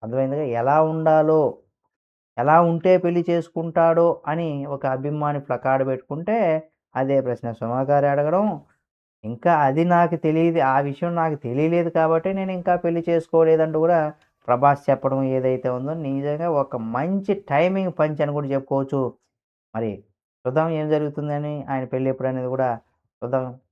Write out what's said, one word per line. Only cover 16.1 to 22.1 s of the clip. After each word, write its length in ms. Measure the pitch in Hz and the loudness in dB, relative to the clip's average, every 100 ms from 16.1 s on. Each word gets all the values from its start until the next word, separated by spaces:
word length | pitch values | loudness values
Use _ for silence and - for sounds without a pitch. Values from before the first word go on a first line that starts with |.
| 135 139 151 170 | -4 -4 -4 -2
ఒక 220 | 151 139 123 113 | -2 -2 -4 -6
మంచి 440 | 117 160 196 196 202 | -4 -2 -4 -2 -4
టైమింగ్ 480 | - 143 175 190 185 | -2 0 2 0 -4
పంచ్ 280 | - 156 151 | -2 -2 0
అని 120 | 147 | -2
కూడా 140 | 147 139 | -2 -2
చెప్పుకోవచ్చు. 540 | 135 135 139 135 139 127 - _ _ _ _ _ 113 | -4 -2 -4 -2 -2 -4 -6 _ _ _ _ _ -6
మరి 160 | 113 101 - _ _ _ 127 | -6 -6 -14 _ _ _ -4
చూద్దాం 240 | 135 160 | -2 0
ఏం 160 | 160 151 | -2 0
జరుగుతుందని, 680 | 151 151 147 147 147 147 147 139 | 0 -2 -4 -4 -4 -4 -8 -6
ఆయన 180 | 135 127 | -6 -4
పెళ్లి 220 | 131 | -4
ఎప్పుడనేది 400 | 131 | -2